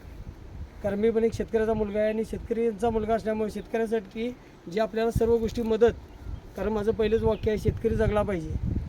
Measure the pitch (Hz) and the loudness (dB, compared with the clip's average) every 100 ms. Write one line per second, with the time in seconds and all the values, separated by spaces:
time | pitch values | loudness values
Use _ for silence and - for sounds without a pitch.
0 | - - - - - - - - 202 202 | -18 -14 -14 -14 -16 -14 -14 -6 -2 2
1 | 226 220 226 - 202 220 220 220 208 208 | 2 4 2 0 -2 0 2 0 0 0
2 | 214 220 214 196 - 226 233 202 233 220 | 0 0 -4 -6 -4 0 0 2 0 0
3 | 214 226 208 214 214 202 180 226 226 226 | 0 0 0 -2 -2 -4 -4 -2 0 -2
4 | 190 220 240 247 - - - 180 220 220 | -4 -6 -6 -6 -16 -18 -8 -2 -2 0
5 | 226 226 226 233 220 247 226 220 226 - | 0 2 4 4 2 -2 0 6 4 4
6 | - - - - - - 196 214 208 196 | -10 -14 -12 -12 -12 -6 -2 0 0 2
7 | 214 220 220 214 220 214 - - 220 220 | 2 4 4 2 0 2 0 2 0 2
8 | 214 208 202 185 156 - - - | 2 2 0 -2 -4 -4 -2 -2